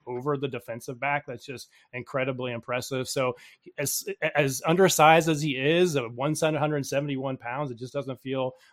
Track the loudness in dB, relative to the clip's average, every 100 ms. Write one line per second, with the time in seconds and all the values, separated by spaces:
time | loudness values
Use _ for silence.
0 | -10 -6 -2 -2 -4 -6 -10 -10 -10 -6
1 | -2 -2 -4 -14 -12 -16 -16 _ _ -14
2 | -6 -2 -2 -2 -6 -6 -4 -6 -4 -6
3 | -4 -2 -2 -4 -14 _ -16 -6 -4 -4
4 | -6 -4 0 2 0 0 0 6 6 8
5 | 8 8 6 0 0 0 2 4 4 2
6 | -2 -4 -2 0 0 2 0 0 0 -2
7 | -2 -4 -4 -6 -6 -6 -6 -8 -8 -6
8 | -6 -10 -6 -2 -2 -6 _